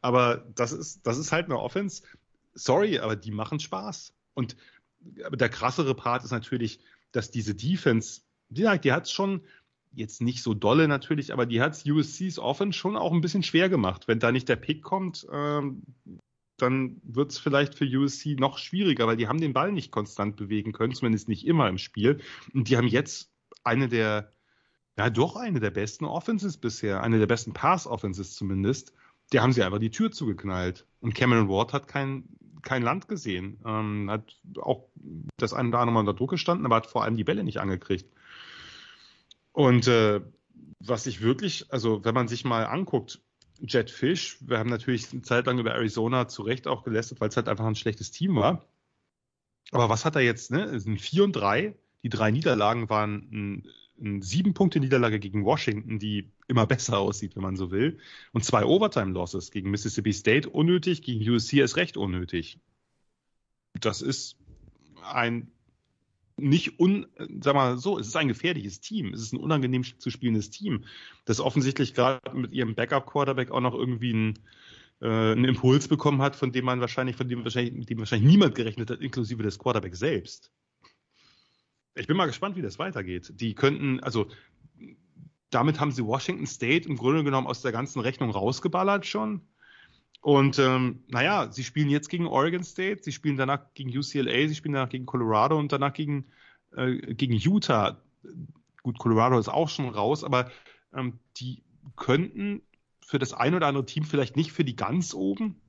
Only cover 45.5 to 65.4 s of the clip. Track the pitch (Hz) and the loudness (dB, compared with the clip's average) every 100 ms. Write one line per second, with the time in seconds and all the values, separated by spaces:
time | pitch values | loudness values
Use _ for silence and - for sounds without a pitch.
45.5 | 127 113 117 113 113 113 127 117 - 104 | 0 0 0 -2 0 0 0 -2 -4 -4
46.5 | 127 - 127 - 110 117 117 107 - 110 | -4 -2 -4 -2 -4 -4 -4 -2 -2 -2
47.5 | 101 110 107 - 107 101 - 185 151 101 | -2 -2 -2 -4 -4 -8 -4 0 4 4
48.5 | 165 _ _ _ _ _ _ _ _ _ | 2 _ _ _ _ _ _ _ _ _
49.5 | _ - - 117 113 160 156 123 117 - | _ -4 2 2 2 2 2 2 0 -2
50.5 | 131 214 120 98 107 - 170 202 180 98 | -2 -2 -4 -4 -6 -2 2 2 2 2
51.5 | 110 202 202 _ _ 120 107 110 120 165 | 2 0 -8 _ _ -6 0 2 4 2
52.5 | 123 104 120 110 107 107 104 - 107 101 | 4 4 2 0 0 0 -4 -8 -8 -6
53.5 | 98 - - _ _ 110 101 92 120 190 | -6 -12 -20 _ _ -6 -4 -2 0 2
54.5 | - 190 160 135 131 120 107 101 104 101 | 4 2 2 2 4 4 0 -2 -2 2
55.5 | 147 - 104 113 110 107 104 98 _ _ | 2 0 -4 -6 -6 -4 -6 -8 _ _
56.5 | 123 107 - - 110 98 101 98 - 95 | 2 4 2 0 0 0 -2 -8 -6 -6
57.5 | 92 92 95 139 160 - - - 113 - | -4 -4 0 0 -2 -14 -20 -6 -4 2
58.5 | 113 104 170 214 - 98 92 87 95 - | 2 6 4 4 0 -2 -2 -4 -6 -8
59.5 | 107 95 101 107 - 107 98 - 123 - | -6 -2 -2 -2 -2 -2 0 4 2 2
60.5 | - 160 180 185 160 - 117 107 120 117 | 2 4 4 2 -2 -4 -4 2 2 4
61.5 | 143 135 - 175 - 98 90 87 87 82 | 4 4 2 -2 -2 -2 -2 -4 -6 -6
62.5 | - _ _ _ _ _ _ _ _ _ | -14 _ _ _ _ _ _ _ _ _
63.5 | _ _ - 110 - 135 135 - - - | _ _ -4 -2 -2 -4 -4 -8 -16 -20
64.5 | - - _ _ - 92 131 117 117 | -20 -20 _ _ -20 -8 -2 0 -2